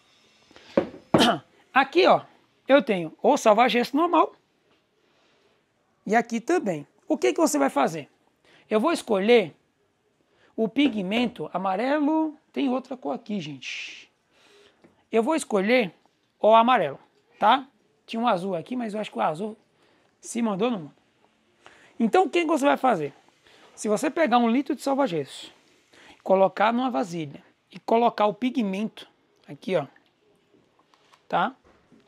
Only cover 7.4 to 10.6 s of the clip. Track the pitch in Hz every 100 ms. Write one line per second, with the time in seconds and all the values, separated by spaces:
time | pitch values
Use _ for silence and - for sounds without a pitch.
7.4 | 311 294 269 285 240 160 135 _ _ _
8.4 | _ _ - 214 285 330 - 202 202 240
9.4 | 170 - _ _ _ _ _ _ _ _
10.4 | _ -